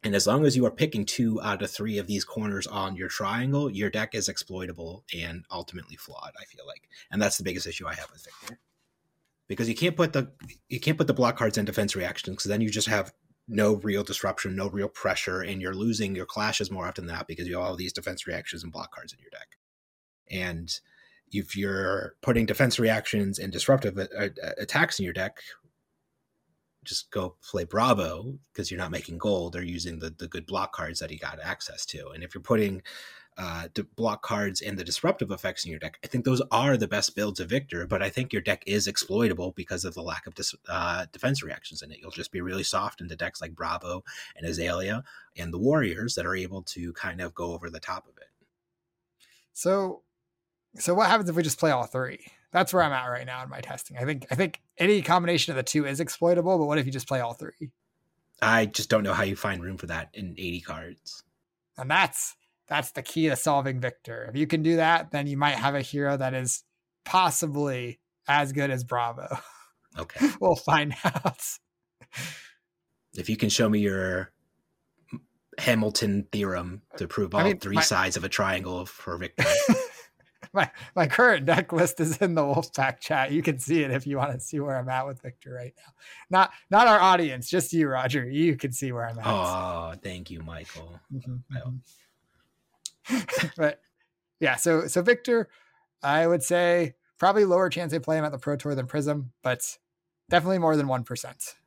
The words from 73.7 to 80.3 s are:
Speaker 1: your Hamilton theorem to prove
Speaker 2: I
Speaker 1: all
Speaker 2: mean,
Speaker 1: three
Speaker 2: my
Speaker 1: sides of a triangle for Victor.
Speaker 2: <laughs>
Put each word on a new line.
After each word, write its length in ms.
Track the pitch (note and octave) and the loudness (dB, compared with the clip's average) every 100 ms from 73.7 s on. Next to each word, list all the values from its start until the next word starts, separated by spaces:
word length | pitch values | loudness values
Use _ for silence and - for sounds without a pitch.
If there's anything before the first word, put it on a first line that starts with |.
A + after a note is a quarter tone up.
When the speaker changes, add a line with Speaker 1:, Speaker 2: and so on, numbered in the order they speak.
| G#2+ | 6
Speaker 1:
your 520 | G2+ F#2+ F#2 F2+ F#2+ _ _ _ _ _ _ _ _ - _ _ _ - | 4 2 0 -2 -4 _ _ _ _ _ _ _ _ -18 _ _ _ -4
Hamilton 720 | - A2+ G#2+ G#2+ G#2+ G2+ G2+ | 2 2 2 0 0 0 -2
theorem 500 | G#2 G2 F2+ F2+ G2 _ - | -4 -2 -4 -6 -12 _ -10
to 100 | F2 | -6
prove 260 | - G2 | -2 0
Speaker 2:
I 60 | G2+ | 2
Speaker 1:
all 40 | F#3+ | 2
Speaker 2:
mean, 120 | F#3 | 2
Speaker 1:
three 160 | G2 G2+ | 0 2
Speaker 2:
my 60 | |
Speaker 1:
sides 340 | D#3 F#2 F#2 F2+ | 4 4 2 0
of 60 | |
a 60 | F#2+ | -2
triangle 560 | - G2 F#2 F#2 F2+ F2+ | 0 0 0 -4 -8 -8
for 320 | - - E2+ | -12 -10 -8
Victor. 280 | F2+ - D5 D5 C#5+ | -8 0 2 4 4
Speaker 2:
<laughs> 60 | C5 B4 - - _ _ | 2 2 -12 -20 _ _